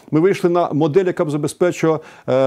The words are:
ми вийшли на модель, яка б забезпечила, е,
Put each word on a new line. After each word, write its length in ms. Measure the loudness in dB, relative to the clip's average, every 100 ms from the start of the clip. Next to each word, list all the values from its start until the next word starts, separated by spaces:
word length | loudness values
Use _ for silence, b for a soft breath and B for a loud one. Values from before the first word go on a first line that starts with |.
| B
ми 80 | 0
вийшли 300 | 2 2 0
на 200 | 0 0
модель, 320 | 0 0 2 0
яка 200 | -2 -4
б 40 |
забезпечила, 640 | -2 -6 -2 -2 0 -2 -2
е, 40 | B B B 0